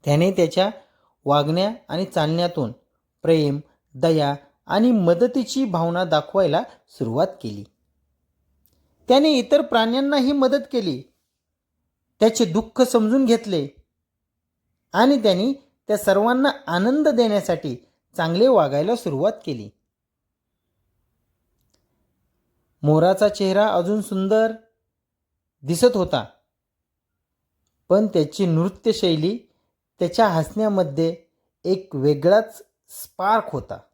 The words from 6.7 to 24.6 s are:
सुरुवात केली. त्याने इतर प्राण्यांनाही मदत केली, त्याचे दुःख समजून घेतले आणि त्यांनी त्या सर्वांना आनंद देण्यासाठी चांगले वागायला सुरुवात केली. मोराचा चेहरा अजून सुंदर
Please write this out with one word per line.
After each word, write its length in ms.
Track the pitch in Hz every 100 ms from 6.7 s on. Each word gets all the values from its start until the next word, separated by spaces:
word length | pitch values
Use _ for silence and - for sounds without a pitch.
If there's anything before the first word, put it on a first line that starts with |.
| - _
सुरुवात 380 | - 113 120 175 -
केली. 220 | 113 101 104 _ _ _ _ _ _ _ _ _ _ _ _ _ -
त्याने 240 | 262 311
इतर 300 | 269 226 285
प्राण्यांनाही 680 | - 233 226 247 277 285 254
मदत 320 | 285 262 277 -
केली, 300 | 247 190 131 - _ _ _ _ _ _ _ _ _ _ _
त्याचे 240 | 220 226
दुःख 380 | 208 175 220 -
समजून 420 | 247 247 214 262
घेतले 440 | 254 226 220 175 135 _ _ _ _ _ _ _ _ _ _ _ _
आणि 300 | 180 254 285
त्यांनी 320 | 214 180 233 277 _ _ -
त्या 80 | 208
सर्वांना 540 | 208 196 220 254 277 - -
आनंद 420 | 175 208 285 302
देण्यासाठी 680 | 240 233 208 196 165 151 123 _ _ _ -
चांगले 320 | 165 170 254
वागायला 480 | 226 147 139 175 240
सुरुवात 360 | 175 135 185 220 -
केली. 240 | 123 104 _ _ _ _ _ _ _ _ _ _ _ _ _ _ _ _ _ _ _ _ _ _ _ _ _ _ _ _ _ _ _
मोराचा 460 | 147 156 175 190 208
चेहरा 400 | 208 190 190 214
अजून 320 | 180 175 214
सुंदर 520 | 202 190 190 220 220 220